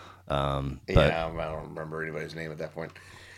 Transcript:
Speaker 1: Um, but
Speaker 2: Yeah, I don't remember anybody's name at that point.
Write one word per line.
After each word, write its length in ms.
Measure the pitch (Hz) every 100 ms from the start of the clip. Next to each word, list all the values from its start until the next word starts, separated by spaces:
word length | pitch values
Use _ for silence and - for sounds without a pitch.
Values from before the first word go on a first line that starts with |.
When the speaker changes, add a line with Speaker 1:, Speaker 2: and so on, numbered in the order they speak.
| - - -
Speaker 1:
Um, 540 | 71 69 69 69 69 -
but 240 | 92 73
Speaker 2:
Yeah, 160 | 82 82
I 40 | 82 78
don't 160 | 78 73
remember 340 | 80 78 80
anybody's 320 | 80 76 78
name 160 | 80 80
at 80 | 78
that 160 | 78
point. 160 | 82 80 - - - -